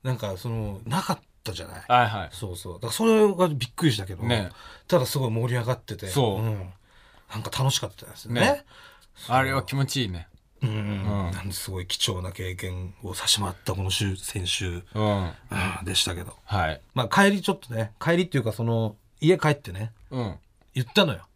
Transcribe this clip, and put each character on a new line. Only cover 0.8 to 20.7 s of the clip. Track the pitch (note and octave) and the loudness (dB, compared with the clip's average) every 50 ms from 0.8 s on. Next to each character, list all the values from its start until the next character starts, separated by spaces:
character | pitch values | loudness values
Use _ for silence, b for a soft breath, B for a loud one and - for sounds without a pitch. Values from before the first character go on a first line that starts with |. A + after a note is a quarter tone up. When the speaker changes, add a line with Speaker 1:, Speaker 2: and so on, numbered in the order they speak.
| A2+ | -6
Speaker 1:
な | A2+ B2+ F#3 | -4 -2 -2
か | - - F3+ | 0 -2 -4
っ | - _ _ _ _ _ | -4 _ _ _ _ _
た | - F#2+ | -10 -8
じ | F2+ F#2 | -8 -10
ゃ | - | -12
な | F2+ F2+ | -12 -16
い。 | - | 0
Speaker 2:
は | - B2 B2 B2 | 4 4 6 6
い | G#2 | 4
は | A2 G#2 F2+ | 2 -4 -6
い。 | D2+ - | -8 -10
Speaker 1:
そ | - - G2 | -10 -10 -10
う | F2+ | -10
そ | - - F2 E2+ | -10 -10 -12 -10
う。 | |
だ | E2 | -8
か | - A2+ | -6 -6
ら | - | -2
そ | - A3 | 2 4
れ | A3+ A3 A3 G#3+ G#3 G3 | 4 6 6 6 6 6
が | E3+ F#3 | 4 2
び | F3 D3+ C3+ A#2+ - | 2 2 -2 -4 -6
っ | - | -4
く | - E3+ | 2 4
り | D#3 A#2 | 4 4
し | |
た | G#2 G2 | 2 -2
け | F2+ F#2+ | -6 -8
ど、 | F2 A#2 | -4 0
Speaker 2:
ね。 | A#2 B2 A2 G2 E2+ B B B B B B B _ | 0 2 0 0 -4 B B B B B B B _
Speaker 1:
た | - E3+ | 4 4
だ | B2+ | 4
す | - - | 4 0
ご | C#3+ C3 A#2 | 0 0 0
い | |
盛 | A2 A2+ A#2 B2 A#2+ | 0 0 0 0 0
り | B2 | -2
上 | A2+ | 0
が | A2+ B2+ | -2 -2
っ | - | -4
て | - - G#2+ | -4 -12 -10
て、 | - - F#2+ | -10 -8 -2
Speaker 2:
そ | F2+ C#3+ C3 A2 G2 G#2+ | 2 2 4 4 2 0
う。 | |
Speaker 1:
う | A2 A2+ | 0 -2
ん。 | A2 G2+ F#2 F2+ F2+ - b b b b b b b b b b | -2 -4 -6 -10 -14 -18 b b b b b b b b b b
な | - A2 | -10 -10
ん | A2+ | -8
か | - - | -6 -2
楽 | - C3 C3+ | 2 2 2
し | - - | 2 2
か | - | -2
っ | A2+ - | -4 -10
た | - - | -12 -20
で | - - | -18 -18
す | - - | -16 -8
ね。 | G#2+ A#2+ A#2+ | -4 2 2
Speaker 2:
ね。 | F#3+ B3+ C#4+ C#4+ - B B B B B B B B B B | 4 4 4 2 -2 B B B B B B B B B B
Speaker 1:
そ | B B - - | B B 2 2
う。 | |
Speaker 2:
あ | C3 C3+ | 2 4
れ | C3+ C3+ | 4 0
は | C3+ G#2 | -2 -2
気 | - - | -2 0
持 | C#3 C3+ | 0 0
ち | C3+ - C#3 B2 | 0 0 -2 -2
い | |
い | G2+ | -2
ね。 | F2+ E2+ E2+ - _ - _ _ _ _ | -4 -8 -10 -14 _ -20 _ _ _ _
Speaker 1:
う | - | -2
ん。 | A#2 | -2
Speaker 2:
う | G#2+ | 0
ん。 | G#2+ G#2 G#2 G#2 G2 F#2+ G#2 G#2 G2+ F#2+ F2+ | -2 -2 -2 -2 -2 -2 0 0 0 0 -2
Speaker 1:
な | F#2 F#2 F2+ | -4 -4 -6
ん | G2 | -8
で | F2+ | -8
す | - - - | -8 -8 -6
ご | F#2+ F#2 | -6 -8
い | F2+ | -6
貴 | F2+ - - | -4 -2 0
重 | - - G2+ F2+ | 0 0 0 -2
な | F2+ F#2 F2+ | -4 -6 -8
経 | - F#2 F#2 F#2 | -6 -8 -8 -6
験 | F2+ - F#2 F2+ F#2 F#2 F2+ - - - | -6 -6 -6 -6 -6 -8 -8 -10 -10 -10
を | F#2+ F2 | -8 -8
さ | - - - | -4 2 2
せ | - | 2
て | G#2 | 2
も | G2+ | 2
ら | F#2 F#2 | -4 -4
っ | - - | -6 -6
た、 | - G2 | -4 -4
こ | F#2 F#2+ | -2 -2
の | F#2 | -2
週、 | F#2 - A2 G2 F#2+ | 0 0 0 0 -2
先 | F#2 - - - G#2 F2+ F2 | -4 -6 -6 -6 -4 -2 -2
週、 | - - G2+ F#2 F2 F2 F2+ - - | -2 -2 -2 -4 -4 -6 -10 -8 -2
Speaker 2:
う | G#2+ | 0
ん。 | G#2+ | 2
Speaker 1:
う | G#2+ G#2 G2 F#2 F2 - - - - - G2 F#2 F#2+ F2+ F2 - | 2 2 2 0 -2 -6 -10 -12 -8 -4 -2 -2 -2 -2 -4 -6
ん、 | |
で | F#2+ F#2+ | -2 0
し | - - | 0 0
た | - F2+ | 0 -2
け | F2 F2+ | -4 -8
ど。 | F#2 - - - | -12 -14 -18 -6
Speaker 2:
は | - G#2+ G2 E2+ D#2 D#2 | -2 0 2 2 2 0
い。 | - - _ _ | -4 -10 _ _
Speaker 1:
ま | B2+ B2 | -2 -2
あ、 | B2 | 2
帰 | - - G3 G3 | 6 6 6 6
り | G3+ G3 | 6 4
ち | - - | 0 0
ょ | F#3+ | -2
っ | - | -2
と | - - A#2+ | -4 -6 -4
ね、 | A2+ A2 G#2+ - _ | -4 -4 -4 -6 _
帰 | - D#3+ E3+ | 0 2 2
り | F3 F#3 | 2 2
っ | F3 | 2
て | - C#3 | 0 0
い | |
う | A2+ | 0
か、 | A2+ | 0
そ | G#2+ - A#2 | -2 0 0
の、 | A2+ A#2 A2+ A2+ G#2+ G#2+ _ _ _ _ _ | 2 2 2 0 0 -4 _ _ _ _ _
家 | - D3+ F#3 - | 4 4 4 6
帰 | - D#3 | 6 2
っ | D3 | 2
て | D3 - - | 2 -2 -12
ね、 | F2 F#2+ G#2+ A2 - _ - - | -8 -6 -8 -8 -8 _ -18 -8
Speaker 2:
う | - C3 | -6 -4
ん。 | A#2+ G#2 E2 - _ _ _ _ _ _ | -4 -4 -6 -8 _ _ _ _ _ _